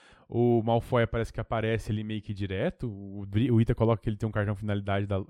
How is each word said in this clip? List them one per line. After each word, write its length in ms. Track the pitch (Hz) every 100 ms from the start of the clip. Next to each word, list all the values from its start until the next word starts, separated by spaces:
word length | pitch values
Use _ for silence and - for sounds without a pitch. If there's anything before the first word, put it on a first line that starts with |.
| - - -
o 340 | 113 120 117
Malfoy 460 | 110 117 - 123 113
parece 240 | 117 110
que 80 | -
aparece 500 | 110 117 110 113 -
ali 140 | 107
meio 180 | 107 107
que 120 | -
direto, 560 | 98 98 95 156 - 123
o 340 | 98 98 101 98
Dri-, 240 | 104 127
o 120 | 113
Ita 120 | 117
coloca 280 | 120 113 113
que 60 | -
ele 80 | 104
tem 100 | 113
um 40 |
cartão 240 | 107 104 101
finalidade 500 | 107 101 98 101 101
da, 160 | 98 -